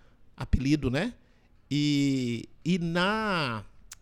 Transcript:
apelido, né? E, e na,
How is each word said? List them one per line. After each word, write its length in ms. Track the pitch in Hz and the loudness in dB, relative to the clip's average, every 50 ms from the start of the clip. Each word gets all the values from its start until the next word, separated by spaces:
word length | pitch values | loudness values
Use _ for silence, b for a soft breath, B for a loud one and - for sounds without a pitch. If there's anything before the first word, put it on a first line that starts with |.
| b b b b b - - | b b b b b -20 -14
apelido, 560 | - - - - - 127 135 151 151 135 127 | -12 0 0 0 2 4 2 2 2 2 0
né? 220 | 123 143 190 247 - b b b b b b b b - - - | 0 0 -2 -2 -4 b b b b b b b b -20 -8 -4
E, 800 | 139 147 147 147 147 143 139 139 135 131 127 120 117 110 - - - - - | 0 0 2 2 2 2 2 2 2 0 0 -2 -4 -6 -8 -12 -18 -8 -2
e 140 | 156 180 175 | -2 0 0
na, 840 | 175 165 165 175 180 196 214 220 220 208 185 170 147 123 113 107 98 - - - - - - - | 0 -2 0 0 0 0 0 0 -2 -2 -2 -2 -2 -2 -4 -6 -10 -12 -20 -20 -20 -20 -20 -20